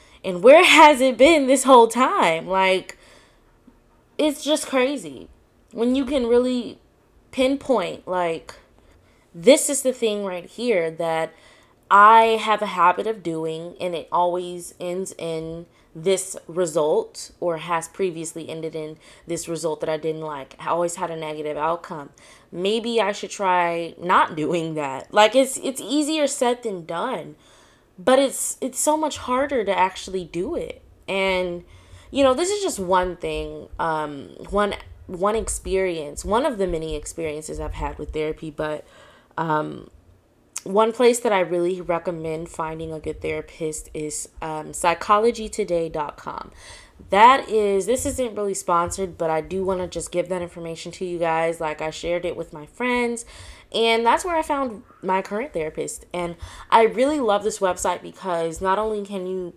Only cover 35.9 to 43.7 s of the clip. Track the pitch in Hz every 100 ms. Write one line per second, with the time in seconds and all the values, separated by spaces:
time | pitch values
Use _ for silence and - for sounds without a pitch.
35.9 | 165 147 - 185 220 302 208 185 160 160
36.9 | 151 - - 156 151 156 151 151 151 147
37.9 | 147 151 156 156 151 156 147 151 151 -
38.9 | - - _ _ - 165 151 151 139 -
39.9 | - _ _ _ _ _ - - 202 220
40.9 | 226 240 240 233 190 165 175 175 185 170
41.9 | 165 185 165 160 160 170 - 160 160 160
42.9 | 156 156 156 160 156 151 - 160